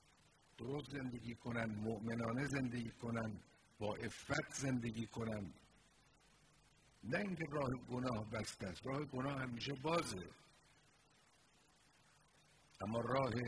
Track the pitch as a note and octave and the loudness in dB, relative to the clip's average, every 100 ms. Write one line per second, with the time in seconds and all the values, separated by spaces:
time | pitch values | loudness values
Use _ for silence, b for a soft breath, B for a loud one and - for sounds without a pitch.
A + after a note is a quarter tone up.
0 | - - - - - - A#2 C#3+ C#3+ C#3 | -20 -20 -20 -20 -20 -6 -2 -2 -2 -4
1 | B2+ A#2+ A#2 A2+ A#2+ A#2 A2+ G#2+ A2 A2+ | -2 -4 -6 -6 -2 2 2 2 0 0
2 | A2+ A#2 A#2 A#2+ C#3+ C#3 B2+ A#2+ A2+ - | 0 0 2 2 2 2 2 0 -4 -4
3 | A#2 A#2 A2 G2 - B B - G#2 G#2 | -2 0 0 -4 -10 B B -2 0 0
4 | A2+ - - D3 D3+ - C3+ B2 A#2 A2 | -2 -4 0 0 0 0 2 2 2 -2
5 | A2 A#2 A2+ G#2+ F#2+ - - - - - | -4 -2 0 0 -4 -8 -20 -20 -20 -20
6 | - - - - - - - - - - | -20 -20 -20 -20 -20 -20 -20 -20 -20 -10
7 | - F3 G3+ E3 D#3+ D3 C3 B2+ - B2 | 0 2 2 -2 0 2 2 0 -2 0
8 | B2+ A2 G#2+ A2+ G#2+ - G2 E2 B2+ C3+ | 2 0 0 -2 -4 -4 -6 -4 -4 -2
9 | D3+ B2+ C#3 C#3 B2+ A#2 C3 C#3 D3+ E3+ | -2 0 0 0 -2 -4 -4 -2 4 4
10 | B2 F#2+ - - - - - - - - | 2 -4 -6 -12 -20 -20 -20 -20 -20 -20
11 | - - - - - - - - - - | -20 -20 -20 -20 -20 -20 -20 -20 -20 -20
12 | - - - - - - - - G2 A#2 | -20 -20 -20 -20 -20 -20 -18 -4 0 2
13 | A#2 C3+ C3 A2+ | 4 4 4 2